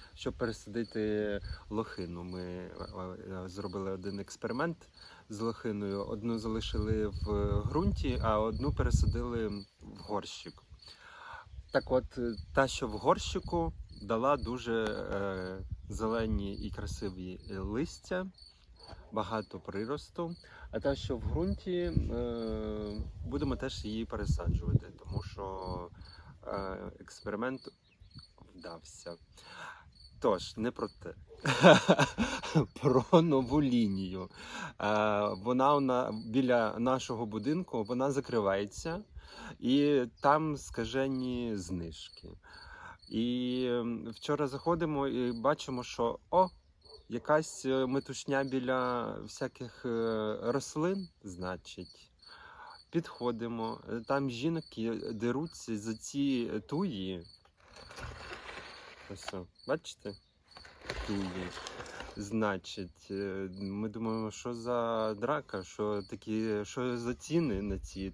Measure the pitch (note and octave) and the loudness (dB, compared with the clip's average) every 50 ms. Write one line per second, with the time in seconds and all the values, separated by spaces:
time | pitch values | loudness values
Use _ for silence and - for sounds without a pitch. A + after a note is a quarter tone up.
0 | - - - - - C3 - - B2+ A2+ G#2+ - - G#2+ G2+ A#2 A2+ G#2+ - A2+ | -18 -18 -12 -6 -6 -4 -4 -2 -2 -2 -4 -6 -8 -6 -4 -4 -4 -2 -2 -2
1 | G#2+ G#2+ G#2 G#2 G#2+ G#2 G2+ G2+ - - - - - - G#2+ A2 A2 - - - | 0 0 2 0 0 0 -2 -4 -4 -6 -8 -10 -10 -6 -4 -4 -4 -4 -4 -6
2 | F2+ E2+ E2+ F2 F2 F2+ F2+ F2+ F2+ F2+ F2+ F#2 F2+ - - - - - - F#2+ | -6 -6 -6 -8 -8 -8 -6 -6 -6 -6 -6 -8 -8 -10 -10 -10 -10 -10 -8 -8
3 | F#2 F#2 F#2 - - G2 F#2+ F#2 F#2 F#2 F2+ G2+ G2 G2 F#2 G2+ F#2+ F#2+ F#2+ F#2+ | -8 -8 -8 -10 -10 -8 -8 -8 -8 -8 -8 -8 -6 -4 -4 -4 -2 -2 -2 -4
4 | F#2 G2+ G2 G2+ F#2+ - - - - A2 A#2 B2+ D#3 E3+ E3 - - - - - | -4 -4 -4 -6 -6 -8 -8 -6 -6 -4 -2 0 0 0 -2 -4 -10 -20 -20 -20
5 | - - - - - - G#2+ G2+ A2+ A#2 A2 - - A#2 G#2 G#2 G#2 G2 G2 G2+ | -20 -20 -20 -20 -14 -10 -6 -2 -2 -2 -2 -2 -2 -2 -2 0 0 0 0 -2
6 | G2 - A#2 G#2 G#2 A#2 A2+ A2+ A2 A2+ A2 A2+ - - - A#2 G#2+ G#2+ A2 G#2+ | -2 -2 -4 -4 -2 -2 -2 0 0 0 0 -2 -2 0 0 2 2 4 4 2
7 | G#2+ G#2 G2 - - G#2 G#2 G2+ G#2 G#2 G2+ G2 - - - D#3 F#3+ G3+ G3 - | 2 0 0 -2 -2 0 2 2 4 4 4 2 2 2 2 2 4 4 2 2
8 | - C3+ B2 - A#2+ A2+ G#2+ G#2+ A2 A2+ G#2+ - C3 C#3 - - C3+ B2 A2+ - | 2 2 2 2 4 4 4 4 4 2 0 0 0 2 2 2 4 4 4 6
9 | - - - A#2 A#2+ A#2+ A#2+ A#2 A2 G#2 G2+ G2+ G2 - _ - - G#2+ G#2 G2 | 6 4 4 2 0 0 0 0 0 0 -2 -4 -8 -12 _ -20 -18 -16 -14 -12
10 | F2+ G2+ G#2 G2 - - - - - - - - - - - - - - - - | -6 -2 -2 -2 -2 -4 -8 -12 -12 -14 -16 -16 -20 -20 -20 -20 -20 -20 -20 -20
11 | - - - - - - - - - - - - - - - C#3 - - B2+ B2+ | -20 -20 -18 -16 -16 -14 -14 -14 -16 -14 -14 -14 -4 2 2 2 4 4 4 4
12 | - - - C3 A#2+ A#2+ A2 F#2+ - - - C3+ C3+ C3 - - - A2+ G#2+ G#2+ | 4 2 -2 -2 -2 -2 -2 -4 -6 0 4 4 4 4 2 -2 -2 -4 -4 2
13 | - C#3+ F#3 - - - - F#3+ - - F3 E3+ E3 E3 - - - - - - | 4 4 4 4 2 -2 -4 -4 -2 0 0 0 0 0 -2 -6 -10 -14 -14 -8
14 | G#2+ G2 A2+ A2+ B2 C3+ D3 B2+ A2+ A#2 B2 B2 A#2 A#2 A2+ A2+ A2 G#2+ G#2 G2+ | -4 0 0 2 4 4 2 2 0 -2 -4 -4 -2 0 0 2 2 0 -2 -4
15 | G2 G2 G2+ G2 G2+ G2 F#2+ F#2+ F#2 F#2 F#2+ F#2+ F#2+ - - - - - G2+ G2+ | -4 -4 -2 -2 -2 -2 -2 -2 -4 -4 -6 -6 -8 -8 -8 -8 -8 -8 -6 -2
16 | A2 A2 A2+ A#2 A2+ A2 G#2+ G2+ G2+ G2 G2 - - G2+ - - G#2 G2+ - - | -2 0 0 0 0 0 0 0 -2 -4 -4 -6 -6 -6 -6 -6 -6 -6 -6 -6
17 | A2 G2 F#2 F#2 F2+ F2+ F#2 - - - G2+ F#2+ F#2+ F#2+ G#2 A#2+ E3 - - - | -6 -6 -6 -6 -8 -10 -10 -12 -10 -8 -6 -6 -4 -2 -2 -2 -2 -2 -6 -10
18 | - - F#3 F3+ F#3+ F#3+ - - - - - - - - - - - - - - | -8 -4 -4 -4 -4 -4 -8 -14 -20 -20 -20 -20 -20 -20 -20 -20 -20 -18 -18 -18
19 | - - - A2 G2+ F#2 A2+ G#2+ G2+ - - F2+ - - F#2+ G2 A2 A2+ C#3+ C#3+ | -14 -6 -4 -4 -2 -2 -2 -4 -4 -4 -8 -12 -10 -6 -4 -4 -2 -2 -4 -6
20 | - - - - E3+ E3 F3 - - - - - - - - - - C#3+ C#3 - | -8 -8 -6 -4 -4 -4 -6 -8 -14 -18 -18 -16 -10 -6 -4 -2 0 0 0 0
21 | - - C#3 A2+ - - - D3 F3 G3 G3 - - F#3+ F3+ F3 F3 F3 - - | 0 -2 -2 -2 -2 0 0 2 2 2 0 -2 -2 -2 0 0 0 2 2 2
22 | - - A#2 A#2+ A#2+ A#2+ A#2 A#2 A2+ A2 A2 A2 G#2+ G#2+ G#2+ G#2+ G#2 G#2 G#2 G#2+ | 2 2 0 0 0 -2 -2 -2 -2 -2 -2 -2 -2 -2 -2 -2 -4 -4 -4 -4
23 | - - - - - B2 C3 C#3+ C#3+ C#3 B2+ - C3 C3 - - - G#2+ G#2+ A2+ | -6 -6 -8 -8 -6 -4 -2 0 2 0 0 0 -2 -4 -4 -4 -4 -2 -2 -2
24 | A2+ - A#2+ G#2 G2+ - - - F2 - - - - - - - - - - - | -2 -2 -2 0 2 2 2 2 4 2 2 2 4 4 2 2 2 -2 -16 -14
25 | - - - G#2 G2+ - - G2+ G2 F#2+ F#2+ F#2+ F#2 F#2 F#2 F2+ F2 E2+ - - | -10 -8 -6 -6 -6 -6 -8 -8 -6 -6 -6 -6 -4 -4 -4 -6 -6 -8 -12 -16
26 | - - - - - - - - - - G2+ G2 G2 F#2+ F#2+ G2 G2 F#2+ - - | -18 -18 -18 -18 -18 -18 -18 -14 -8 -6 -4 -4 -4 -4 -6 -6 -8 -10 -12 -14
27 | - - - - - A2 G2+ G#2 A#2 B2+ C3+ B2+ - - - _ _ _ _ - | -16 -18 -18 -10 -6 -4 -2 -2 -2 -2 -2 -4 -8 -14 -16 _ _ _ _ -20
28 | - - - - - - - - - - - - - - E3+ E3 - - - - | -20 -20 -18 -18 -18 -20 -20 -20 -20 -20 -18 -14 -12 -12 -12 -12 -14 -16 -18 -14
29 | - F2 E2+ - - - - - - - - - - - - - - - - - | -12 -12 -12 -12 -14 -20 -20 -20 -20 -18 -16 -14 -14 -14 -14 -16 -18 -20 -20 -20
30 | - - - - - A#2 G2+ F2+ - - - A2+ A2 A2 - - A2+ G2+ - - | -20 -20 -4 2 4 4 4 4 2 -4 -4 -2 -2 -2 -2 -2 -4 -4 -4 -8
31 | - F2 - - - - - - - C#3 B2+ - - F3+ D3+ - - - D#3 - | -12 -12 -12 -14 -16 -20 -10 -2 0 2 6 10 12 12 12 12 10 8 6 6
32 | D3 - - - A#3 - - - - - - D#3 B2 - - - C#3 C#3+ B2 C3 | 6 4 2 0 0 0 0 -2 -2 2 4 4 4 2 0 2 4 6 6 6
33 | A#2 - - E3+ E3+ E3+ C#3+ C3+ C3 A#2 C3 D#3 D3 C3 B2 A#2+ A2+ G2+ G2 F#2+ | 6 8 8 8 8 8 6 4 4 4 4 4 4 6 6 6 4 4 2 0
34 | F#2+ F2+ F#2 F#2 F#2 - - - - - - - - - - - G2+ G#2 G#2+ G#2+ | -2 -2 -4 -6 -6 -8 -10 -14 -14 -12 -10 -8 -8 -8 -6 -2 0 2 4 4
35 | G#2+ G#2+ G#2 G#2 G#2 G#2 G2+ F#2+ G2 A#2+ B2+ B2+ C3+ C#3 D3 C#3+ C#3 B2+ B2+ B2 | 4 4 4 4 2 2 0 0 0 2 4 6 6 8 8 6 6 4 4 2
36 | B2+ G#2+ G#2+ A2 - A2+ G#2+ C3+ C3 B2 B2 A#2+ A2+ G#2+ - A2+ A#2+ C3 C3 B2+ | 2 0 -2 -4 -4 0 2 4 6 6 6 6 4 4 2 2 2 2 2 2
37 | - - B2+ A2 A#2+ G#2+ G#2 A2 G#2 C3+ D#3 F3+ F3+ - - A#2+ G#2 G2+ B2 B2 | 0 -2 -2 -2 -2 -2 -2 -2 0 0 0 0 -2 -2 -2 -2 -2 0 0 2
38 | C3 C#3+ C3 C#3 - - - A2+ G2+ G2 G2 G2 G#2+ G#2 - - - E3 - G#3 | 2 2 2 0 -2 0 2 2 4 4 4 2 0 -2 -6 -6 -6 -6 -6 -6
39 | G#3+ - - - - - - - - - - - - - C3+ C#3+ C#3+ D3 D3 C3+ | -8 -12 -14 -16 -16 -16 -14 -14 -14 -14 -10 -2 2 4 6 6 6 6 6 6
40 | B2 A#2 - - - C#3+ D3 D#3 D#3+ D#3 D3 C3+ - - - - A2+ A2 A#2+ C3+ | 4 2 0 2 6 6 6 6 6 2 -2 -2 -6 -6 -4 -4 -2 0 0 0
41 | C3+ C3+ C3+ C3 B2+ B2+ B2 A#2+ A#2+ A#2 A2 G2+ F2 E2+ F#2+ F2 E2 E2 D2+ - | 0 2 0 -2 -2 -2 -2 -2 -2 -2 -2 -4 -4 -4 -4 -4 -6 -6 -10 -12
42 | - - - - - - - - - - - - - - - - - - - - | -14 -16 -16 -16 -16 -16 -16 -16 -18 -20 -20 -18 -18 -18 -16 -16 -16 -16 -18 -18
43 | - - - A2+ A#2 B2 B2 B2 B2+ B2 B2 B2+ B2+ B2 A#2+ A#2+ A2+ A#2+ A#2 A2 | -10 -4 0 0 2 2 2 0 0 0 0 0 2 2 2 2 0 0 -2 -4
44 | A2+ A2+ A2 - - - D3 C#3+ D3 C3 C3+ C#3 - E3 F3 E3 E3+ D#3 D3+ C#3 | -6 -8 -10 -6 -2 0 0 2 0 0 -2 0 2 2 2 4 2 2 2 2
45 | C#3 C3+ A#2 B2 B2 B2 A#2+ A#2 A2+ C3+ D3+ - - - C3 B2 B2 - - - | 2 2 2 2 2 0 0 2 4 2 2 2 0 -4 -4 -4 -6 -4 -2 0
46 | A#2+ A#2 - - - - - F3+ F#3 F#3 - - _ _ _ _ - - - - | 0 0 0 -2 -2 2 6 6 6 6 2 -6 _ _ _ _ -20 -20 -20 -20
47 | - - A2+ A#2+ - - D3+ D#3 D#3 - - - - C3 C3 C3+ C3 B2 C3+ C#3 | -10 -6 -6 -2 2 4 4 4 4 2 -6 -4 0 2 4 4 4 2 2 0
48 | C3+ - C3 - - - C#3 C3+ C#3 C3+ C3 C3 B2 B2+ C3 B2+ B2 B2 B2 A#2+ | 0 -2 -6 -6 -2 0 2 2 2 2 0 0 2 2 2 2 2 2 0 0
49 | A2+ A2 G#2 G#2 G#2 G#2+ - - C3+ B2+ - - B2+ A#2 - - - B2+ A#2 A2+ | -2 -2 -4 -6 -8 -10 -6 -4 -6 -4 -4 -8 -12 -12 -10 -6 -4 -2 0 2
50 | A2+ A2+ A2+ A2 G#2+ G#2+ G#2+ - - A#2 B2 C#3 C3 - - D#3 D#3 F3+ G3 G3+ | 2 2 2 2 0 0 -2 0 0 0 0 0 -2 -2 -2 0 0 2 0 0
51 | F#3 - _ _ - G2+ F2+ F2 F2+ F2+ F#2 F2 - - - - F2+ - - - | -4 -8 _ _ -14 -12 -8 -6 -4 -4 -6 -6 -8 -12 -12 -12 -12 -12 -14 -20
52 | - - _ _ - - - - - - - - - - - - - _ - E3+ | -20 -20 _ _ -20 -20 -20 -20 -20 -18 -18 -18 -18 -18 -18 -20 -10 _ -2 -2
53 | D#3+ - - - B2 B2 A#2 A2 A#2 A#2 A#2 A2+ A2+ A2+ A2+ - - - A2+ A#2 | -2 -2 -4 -2 0 0 0 0 -2 -4 -2 -2 -2 -4 -4 -6 -6 -6 -6 -4
54 | A2+ - C3+ C#3 C#3 C3 A#2 A2+ C3 E3 E3 D#3+ - - - A2+ A2 A2+ A2+ A2 | 0 0 2 2 2 0 0 0 0 0 0 0 -4 -6 -4 -2 0 0 0 -2
55 | - - A#2+ G#2 A2+ A#2+ A#2+ C3+ E3 D#3+ - - - - A2+ G#2 G2+ A2+ A2 G#2+ | -2 -4 -4 0 0 0 2 0 -2 -4 -6 -8 -6 -4 -4 -4 -2 -4 -6 -6
56 | - - - C#3 C#3+ C#3 C3+ B2 A#2 - - A2 - - C#3+ D#3+ G3+ F#3+ B2+ G2 | -8 -6 -2 0 2 2 2 2 0 0 -2 -4 -4 -4 -2 -2 0 -2 -2 -2
57 | F#2+ F#2+ F#2 E2+ E2 - - - _ _ _ _ - - - - - - - - | -4 -4 -4 -6 -8 -12 -18 -20 _ _ _ _ -20 -20 -20 -20 -18 -16 -12 -12
58 | - - - - - - - - - - - - - - - - - - - - | -10 -10 -10 -12 -12 -12 -12 -12 -12 -12 -12 -12 -12 -14 -14 -16 -16 -18 -18 -16
59 | - - G2+ F#2 - - - F#2+ F2+ - _ _ - - C#3+ E3 - - - - | -14 -12 -12 -10 -8 -6 -6 -6 -6 -8 _ _ -2 -2 -2 -2 -2 -6 -14 -12
60 | - G#2 F#2+ - _ _ _ _ _ _ - - - - - - - - - - | -10 -10 -10 -10 _ _ _ _ _ _ -20 -20 -20 -20 -20 -12 -8 -8 -6 -6
61 | - - G#2 G2 G2 F#2 F2+ F#2 F2+ F2+ - - - - - - - - - - | -4 -4 -2 -2 -4 -4 -4 -6 -6 -8 -8 -10 -10 -10 -10 -12 -12 -12 -12 -12
62 | - - - - G2+ G2+ A2+ A2 A2 G#2 G2 F#2 - - - - F#2+ E2+ - - | -12 -12 -10 -10 -6 -4 0 0 2 2 0 -2 -6 -8 -10 -8 -10 -10 -12 -16
63 | - - G2+ G2 G2+ G2 F#2+ G2 G2 F#2+ F2+ G2 G2+ F#2+ G2 G#2 A2 A2 G2+ A2+ | -12 -8 -6 -4 -4 -4 -4 -4 -6 -6 -6 -6 -6 -4 -4 -4 -4 -4 -4 -4
64 | A2+ A2+ A2 A2+ A2 G#2+ - - - B2 A#2+ A#2 A2+ A#2+ B2 A#2+ A#2 A2+ A2+ A2+ | -2 -2 0 0 -2 -4 -6 -6 -6 -6 -6 -4 -2 0 0 2 2 2 2 2
65 | A2 A2 G#2+ G2+ A2 B2 D3+ D3 - - - G2 F2+ - - - G#2+ G#2+ G#2 G2+ | 2 0 0 0 0 0 0 -2 -2 -4 -6 -6 -6 -6 -4 -2 0 0 0 0
66 | G2 - - G#2 - A2+ G#2+ A2 A2+ A2+ G#2+ G#2 G#2 - - C3+ B2 B2+ B2 A#2+ | -2 -4 -8 -8 -4 -2 0 0 0 2 0 0 -2 -2 -4 -2 -2 0 -2 -2
67 | A#2 A#2+ B2 - - - D3+ E3+ E3 C3+ G2+ F#2+ G#2 G2+ F#2+ F#2+ - - - F#2+ | -2 -2 -4 -4 -2 0 2 2 2 2 2 0 0 0 -2 -4 -6 -8 -6 -6
68 | F#2+ F#2+ | -6 -6